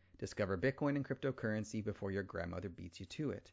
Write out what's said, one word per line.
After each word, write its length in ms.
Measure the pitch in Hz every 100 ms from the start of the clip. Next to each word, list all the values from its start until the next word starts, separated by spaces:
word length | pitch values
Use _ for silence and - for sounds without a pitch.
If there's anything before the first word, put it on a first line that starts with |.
| - -
Discover 400 | - - 98 95
Bitcoin 380 | 127 135 143 143
and 80 |
Cryptocurrency 800 | 135 131 139 127 113 107 104 110
Before 260 | 104 98 101
Your 140 | 98
Grandmother 460 | 92 98 87 90 98
Beats 320 | 82 87 -
You 40 | 95
to 240 | - 147
It. 200 | 101 -